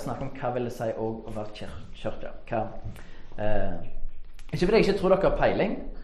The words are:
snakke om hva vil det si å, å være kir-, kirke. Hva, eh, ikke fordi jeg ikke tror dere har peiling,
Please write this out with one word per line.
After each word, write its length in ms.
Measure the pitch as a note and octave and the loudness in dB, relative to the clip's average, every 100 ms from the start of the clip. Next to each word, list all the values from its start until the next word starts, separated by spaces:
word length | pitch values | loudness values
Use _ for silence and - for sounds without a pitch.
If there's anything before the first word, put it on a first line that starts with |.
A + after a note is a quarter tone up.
snakke 240 | - A#2+ C3+ | -4 -6 -6
om 60 | C3+ | -6
hva 140 | B2+ | -4
vil 140 | B2 A#2+ | -2 -4
det 60 | - | -4
si 140 | A2+ | -4
å, 140 | A2 A2 A2+ G#2+ | -4 -4 -6 -8
å 80 | |
være 220 | G2+ G#2+ - | -8 -8 -10
kir-, 220 | G2 - - - | -10 -10 -10 -8
kirke. 360 | - - - - - | -6 -4 -6 -8 -6
Hva, 160 | A#2 - - - - - - - - | -4 -4 -6 -8 -10 -10 -10 -8 0
eh, 400 | G#2+ G#2 F#2+ F2 - - - - - - - | 6 8 6 2 0 2 0 0 -6 -10 -6
ikke 140 | D#3 F3+ | 0 4
fordi 120 | G#3+ | 6
jeg 80 | F3+ | 6
ikke 140 | G3 | 4
tror 160 | D#3+ F#3 | 4 4
dere 140 | D3+ | 4
har 100 | - | 4
peiling, 400 | B2 A2+ F#3+ - - - | 2 4 0 -2 -6 -8